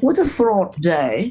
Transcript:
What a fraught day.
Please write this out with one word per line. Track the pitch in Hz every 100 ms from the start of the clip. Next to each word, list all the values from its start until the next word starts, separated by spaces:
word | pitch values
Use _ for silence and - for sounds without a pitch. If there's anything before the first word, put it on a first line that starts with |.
What | 262 359
a |
fraught | 302 - 233 208 185 -
day. | 165 160 131 110 208